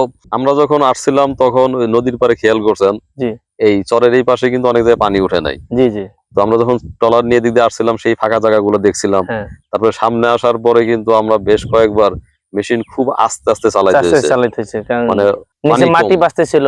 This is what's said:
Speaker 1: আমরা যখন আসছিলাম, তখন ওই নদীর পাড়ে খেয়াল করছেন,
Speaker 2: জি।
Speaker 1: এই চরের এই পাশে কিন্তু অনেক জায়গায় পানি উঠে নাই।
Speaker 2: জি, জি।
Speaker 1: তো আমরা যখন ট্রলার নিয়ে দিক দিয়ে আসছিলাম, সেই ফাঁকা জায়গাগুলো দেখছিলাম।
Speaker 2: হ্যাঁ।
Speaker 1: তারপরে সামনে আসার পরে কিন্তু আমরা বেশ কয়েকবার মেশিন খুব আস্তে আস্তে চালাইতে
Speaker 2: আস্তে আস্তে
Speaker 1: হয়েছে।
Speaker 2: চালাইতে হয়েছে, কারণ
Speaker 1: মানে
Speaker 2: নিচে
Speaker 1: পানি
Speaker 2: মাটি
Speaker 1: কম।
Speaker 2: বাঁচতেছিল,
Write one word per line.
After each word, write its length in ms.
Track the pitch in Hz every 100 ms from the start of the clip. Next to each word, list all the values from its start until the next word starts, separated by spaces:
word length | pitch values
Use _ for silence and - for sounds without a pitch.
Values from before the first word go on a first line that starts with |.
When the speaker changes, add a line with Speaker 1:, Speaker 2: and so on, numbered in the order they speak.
| 127 - _
Speaker 1:
আমরা 200 | 110 131 143
যখন 240 | 147 147
আসছিলাম, 460 | 135 123 - 135 139 131
তখন 320 | 131 123 131 127
ওই 120 | 117
নদীর 300 | 113 123 120
পাড়ে 180 | 123 117
খেয়াল 240 | 110 110
করছেন, 320 | 107 104 98 104 - -
Speaker 2:
জি। 120 | 123 113 _ -
Speaker 1:
এই 160 | 110 101
চরের 300 | 95 120 120
এই 100 | 123
পাশে 220 | 123 123 127
কিন্তু 180 | 127 123
অনেক 120 | 120
জায়গায় 180 | 117 113
পানি 140 | 107 98
উঠে 180 | 95 90
নাই। 160 | 78 69 -
Speaker 2:
জি, 140 | 120 127
জি। 140 | 104 95 - _
Speaker 1:
তো 80 | -
আমরা 160 | 101 113
যখন 180 | 117 123 - -
ট্রলার 280 | 113 117 120
নিয়ে 160 | 120
দিক 80 | 117
দিয়ে 140 | 117 117
আসছিলাম, 280 | - 113 113
সেই 160 | 117 113
ফাঁকা 220 | 110 113
জায়গাগুলো 380 | 110 107 101 104
দেখছিলাম। 460 | 98 92 101 98 90
Speaker 2:
হ্যাঁ। 200 | 113 101 - _
Speaker 1:
তারপরে 240 | 101 110
সামনে 360 | - 113 117 120
আসার 300 | 120 123 117
পরে 220 | 117 117 113
কিন্তু 240 | 117 107
আমরা 220 | 113 110 110
বেশ 240 | 98 107 117
কয়েকবার 460 | 117 113 104 101 90 - _ _
মেশিন 260 | 98 104 120 110
খুব 160 | - 131 -
আস্তে 300 | 110 - -
আস্তে 180 | 110 113
চালাইতে 260 | 101 98 143
Speaker 2:
আস্তে 100 | 90
আস্তে 80 | 151
Speaker 1:
হয়েছে। 160 | -
Speaker 2:
চালাইতে 240 | 127 120 -
হয়েছে, 180 | 107 110
কারণ 220 | 104 120 120
Speaker 1:
মানে 160 | 101 101 - - _
Speaker 2:
নিচে 80 | 147
Speaker 1:
পানি 140 | 240 170
Speaker 2:
মাটি 240 | 165 202 185
Speaker 1:
কম। 60 |
Speaker 2:
বাঁচতেছিল, 440 | 165 - 160 156